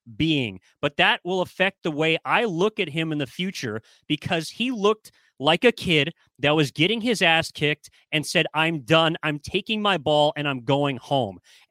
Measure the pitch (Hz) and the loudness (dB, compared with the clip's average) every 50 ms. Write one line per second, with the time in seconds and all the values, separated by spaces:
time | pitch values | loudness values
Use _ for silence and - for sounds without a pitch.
0 | _ 120 113 101 156 160 156 143 127 107 95 95 _ _ _ _ - 147 - - | _ -14 -6 -4 -2 0 0 0 -2 -4 -6 -10 _ _ _ _ -6 -4 0 0
1 | 175 202 233 - - 175 190 185 175 - - - 185 190 - _ - 175 151 139 | 2 2 0 0 -2 -4 -2 -2 -4 -4 -2 -2 -2 -2 -2 _ -8 -6 -4 -2
2 | 156 160 160 160 - 131 151 196 240 226 170 165 190 220 - - 190 156 135 165 | 0 0 0 -2 -2 0 0 0 0 0 0 0 -2 -2 -2 -2 -6 -4 -4 -4
3 | 160 160 156 147 143 - - - 185 196 185 - - 117 104 110 - _ _ _ | -4 -4 -4 -4 -6 -6 -6 -8 -8 -8 -8 -8 -8 -8 -8 -8 -10 _ _ _
4 | _ - 147 151 - - 196 165 156 - - - 226 254 254 214 190 208 220 - | _ -6 -4 -4 -4 -4 -4 -4 -4 -6 -6 -6 -4 -4 -2 0 2 2 2 0
5 | - - _ _ _ _ _ - 131 151 170 175 - 240 - - - 185 165 151 | -4 -20 _ _ _ _ _ -4 2 2 2 4 4 2 2 2 0 0 2 2
6 | 139 165 - _ _ _ _ - 123 147 151 160 151 131 - - 156 185 226 233 | 2 0 -4 _ _ _ _ -2 0 2 4 4 2 2 2 0 0 0 0 0
7 | 208 247 226 160 - 165 165 165 165 - - - 147 147 151 - - - _ _ | -2 -2 0 2 2 4 4 2 0 -2 -6 -4 -2 -2 -2 -4 -8 -20 _ _
8 | _ - - 156 139 - - 175 160 - - 156 156 165 170 151 123 107 160 160 | _ -4 -4 -4 -2 0 0 0 0 0 0 -2 -2 0 -2 -4 0 2 4 4
9 | 165 160 165 - - 156 147 147 - - - 190 - - 220 214 208 208 190 165 | 4 4 0 -2 -4 -4 -4 -6 -6 -6 -6 -6 -4 -4 -4 -2 0 0 0 0
10 | 120 156 151 147 147 151 - 147 147 147 135 127 117 117 139 143 143 143 135 110 | 0 2 2 4 4 2 2 -2 -4 -4 -4 -4 -2 0 0 0 0 0 -4 -4
11 | - - 143 139 120 98 92 - _ _ - - _ - | -6 -2 -2 0 0 -2 -6 -10 _ _ -20 -20 _ -2